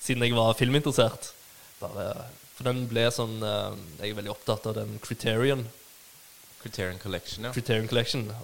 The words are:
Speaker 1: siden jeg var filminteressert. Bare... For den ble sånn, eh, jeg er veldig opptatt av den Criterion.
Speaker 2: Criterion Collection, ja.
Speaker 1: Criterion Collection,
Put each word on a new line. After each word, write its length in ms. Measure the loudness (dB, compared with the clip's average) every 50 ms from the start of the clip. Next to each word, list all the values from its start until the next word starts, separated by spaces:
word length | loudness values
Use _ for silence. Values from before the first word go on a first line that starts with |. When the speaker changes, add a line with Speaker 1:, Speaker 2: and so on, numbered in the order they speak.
| -2
Speaker 1:
siden 180 | -2 2 2 4
jeg 120 | 4 6
var 180 | 6 6 6 6
filminteressert. 800 | 6 4 4 6 4 4 4 4 4 4 4 4 -2 -12 -16 -16 -18 -20 -20 -20 -20 -20 -20 -16 -12
Bare... 440 | -12 -10 -6 -6 -6 -6 -6 -6 -10 -14 -16 -18 -20 -20 -16
For 100 | -6 -2
den 220 | -2 -2 0 -2 -2
ble 180 | 2 2 2 2
sånn, 320 | 2 0 -2 -2 -2 -4 -2
eh, 340 | -2 -2 -2 -2 -4 -6 -10 -12 -14 -12 -8
jeg 100 | -6 -6 -6
er 60 | -6 -6
veldig 80 | -8 -8
opptatt 320 | -6 -2 -2 -2 0 0
av 80 | -4 -4
den 240 | -4 -4 -6 -8 -10
Criterion. 680 | -8 -8 -8 -2 0 0 2 4 4 4 2 0 -2 -6 -10 -16 -20 -20 -20 -20 -20 -20 -20 -20 -20 -20 -20 -20 -20 -20 -20 -16 -16
Speaker 2:
Criterion 360 | -12 -6 -4 -4 -4 -4 -6
Collection, 460 | -6 -6 -6 -4 -6 -8 -10 -8 -8
ja. 80 | -4 -4
Speaker 1:
Criterion 340 | -4 0 2 2 2 2 2
Collection, 460 | 2 2 2 2 0 -2 -4 -4 -8 -8